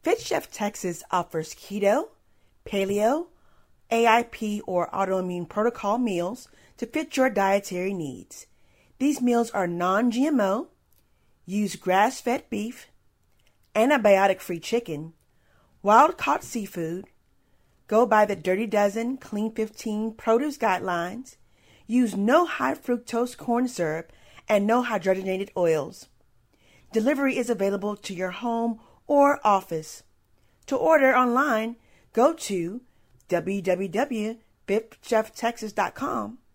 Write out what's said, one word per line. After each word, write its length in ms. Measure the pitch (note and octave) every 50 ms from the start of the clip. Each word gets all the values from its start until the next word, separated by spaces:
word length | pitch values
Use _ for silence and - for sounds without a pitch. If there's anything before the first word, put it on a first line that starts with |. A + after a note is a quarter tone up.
Fit 180 | _ D#4 F#4 -
Chef 300 | - - - - - -
Texas 540 | - - G#3+ G3+ - - - F#3 E3+ - - _
offers 420 | - F3+ E3+ - - D#3+ D#3 - -
keto, 540 | - - - G3+ G#3 G3+ G3 G#3+ C#4+ G#4 - _ _ _ _ _ _ _ _ _ _ _
paleo, 640 | - - G3+ G3 F#3+ G3+ G3+ G#3+ A3+ C#4 D#4+ F4+ - _ _ _ - _ _ _ _ _ _ _ _
A 160 | A#3 A3+ A#3
I 200 | A3+ A3 A#3+ A#3
P, 380 | - - - A3 G#3+ G#3 G#3
or 280 | - - F#3 F3 E3+ -
autoimmune 580 | - - G3 F#3 F#3+ F#3 F#3 F3+ F3+ F3 F3 -
protocol 480 | - G#3 G#3+ A#3+ A#3 - - G3+ G#3+
meals 520 | B3 B3 A3+ F#3 E3+ E3+ F3+ A#3+ - - _ _ _ _ _ _
to 100 | - A#3+
fit 300 | A3+ - D4+ C#4 C#4+ -
your 140 | C4+ C4 C4
dietary 640 | G#3 G3+ G3 G3 G3 G3+ G3 - F#3 F3+ F#3 G3 G3+
needs. 540 | F3+ D#3 C#3 B2 G2 - _ - - - _ _ _ _ _ _ _ _ _ _ _
These 240 | C4 D4 D4 -
meals 300 | B3 B3 A#3+ A#3 A#3 A#3
are 160 | - G3+ F#3 F3
non-G 580 | E3+ F3 F3+ F#3 F#3+ G#3 B3 B3 G#3+ B3 C4+
M 140 | D#4+ D4+ B3
O, 300 | G3+ F#3+ F#3+ A#3+ F4+ _ _ _ _ _ _ _ _ _ _ _ _ _ _ _ _
use 300 | - F#3 G#3 G#3 F#3+ -
grass-fed 760 | - - F#3 F3+ F#3+ G#3 B3 C4 - - A#3+ A#3+ - - _
beef, 400 | A3+ G#3 G#3 A3+ B3+ - - _ _ _ _ _ _ _ _ _ _ _ _ _ _ _ _ _ _
antibiotic-free 840 | G#3+ A3+ C4+ D4+ C4 G#3+ G#3 G3 F#3+ G3 G3 F#3+ F#3+ - - F3 E3
chicken, 540 | - - A3+ A#3+ A#3 - D#3 D3 D#3 E3 - _ _ _ _ _ _ _ _ _ _ _ _ _ -
wild-caught 580 | G3+ G#3+ A#3 C#4+ E4 F4+ - - - C#4+ -
seafood, 640 | - - - A#3 G3+ G3 - F3+ E3 D#3+ E3+ F#3 G3+ _ _ _ _ _ _ _ _ _ _ _ _ _ _ _ _
go 200 | - G#3+ A3 B3
by 180 | G#3 A3 G#3+ G#3+
the 100 | G#3 G3
Dirty 320 | F3 D3+ F3+ F#3 G3 A#3
Dozen 520 | G#3 A3 G#3 G#3 G3+ G3 A3+ A3+ A#3+ C4+ C4
Clean 340 | - - G#3+ G#3 G#3+ A3
fifteen 600 | A3 - A3 G#3+ - - - A3 G#3 G#3+ A3 A3+ A3
produce 440 | - - A3+ A3+ A#3+ C#4+ D4+ C#4+ -
guidelines, 800 | A#3 G#3+ F#3 F3+ - F#3+ F3 E3+ E3+ F3+ G3+ A#3+ C4 - - _ _ _ _ _ _ _ _ _ _
use 300 | - A3 B3+ B3 G#3+ F#3
no 300 | G3 G3+ A3 C4+ E4 F4+
high 260 | E4 - - B3+ C4
fructose 640 | - - - - B3 A#3+ A#3+ - - A#3 B3 B3 -
corn 320 | - - B3 A#3 A#3+ B3+ B3
syrup, 420 | - - E3+ D#3 D#3 E3 E3 _ - _ - - - - _ -
and 180 | G#3+ G3+ G3+
no 160 | G#3 A3+ B3
hydrogenated 680 | A#3+ A#3 A3+ G3 D#3+ F#3+ F#3+ F#3+ F#3+ F#3+ F#3+ F#3+ G3 G3 _
oils. 540 | F#3 F3 E3 D#3+ D3+ C3+ - - - - _ _ _ _ _ _ _ _ _ _ _ _ _ _ _ _ _ -
Delivery 420 | A3+ G#3+ C4 D4+ C4 C#4 C4+ B3+
is 140 | C4 A#3+ A3+
available 440 | A#3 F3+ G3 G3 G3 G3 F#3+ G#3 G#3
to 200 | G3+ - - F#3+
your 160 | E3+ F#3 F#3
home 500 | F3+ - A#3 A#3+ A#3 A#3 A#3 A#3 A3+ - - _ _ _ _
or 320 | - D4 C#4+ C#4 C#4+ C#4+ - -
office. 560 | G#3+ G3+ F#3+ F#3+ - E3+ D#3 D#3 - - - _ _ _ _ _ _ _ _ _ _ _ _ _ -
To 80 | C#4
order 380 | - - D#4+ D#4+ D4+ C4+ C4 B3+
online, 640 | B3+ B3+ B3 A#3+ B3+ C#4+ D4+ A#3+ A3 A3 A3+ A#3 _ _ _ _ _ _ _ _
go 180 | A3 B3 D#4
to 480 | E4 D#4+ - - G3+ F3+ E3 F3 G3+ B3+ _ _ _ _ _ _ _ _ _ _
w 320 | F#3 E3+ D#3 F3+ G3 G3+
w 280 | F3 F#3+ F#3 F3+ G3 F#3+
w 380 | D#3+ G#3 C#4 C#4+ B3+ A3 G#3 A3
dot 100 | A#3 A3+ _ _ _ _ _
fit 300 | - G3 A3 A3 - - _
chef 320 | _ - A#3 A3 A3 - _
texas 400 | - A#3 A#3 A#3 - G#3+ G#3+ -
dot 200 | - G3 - -
com. 440 | - C4+ C#4 B3 A#3+ G#3 G#3 A#3 - _ _